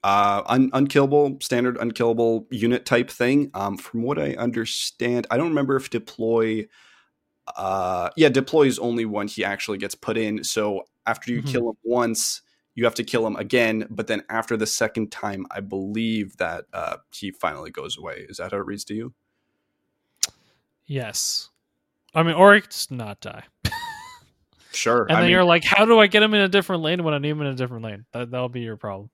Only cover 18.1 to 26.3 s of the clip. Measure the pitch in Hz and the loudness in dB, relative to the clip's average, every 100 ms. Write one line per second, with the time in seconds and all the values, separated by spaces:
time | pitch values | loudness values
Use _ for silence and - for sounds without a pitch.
18.1 | - - 101 92 101 95 101 - 107 120 | -14 -14 -12 -8 -6 -6 -10 -8 -10 -10
19.1 | _ _ _ _ _ _ _ _ _ _ | _ _ _ _ _ _ _ _ _ _
20.1 | _ - _ _ _ _ _ _ 139 113 | _ -8 _ _ _ _ _ _ -8 -6
21.1 | - - - - _ _ _ _ _ _ | -6 -4 -6 -10 _ _ _ _ _ _
22.1 | 160 165 160 196 202 - - - 127 107 | 0 0 8 10 10 6 -10 -10 -8 -10
23.1 | 101 - 107 - _ - 880 932 855 960 | -12 -14 -14 -20 _ -6 -6 -12 -14 -18
24.1 | 988 _ _ _ _ _ - 113 120 104 | -20 _ _ _ _ _ -4 2 2 4
25.1 | 156 175 180 180 170 - 196 220 226 202 | 4 6 6 6 6 4 4 6 8 8
26.1 | 214 214 | 6 4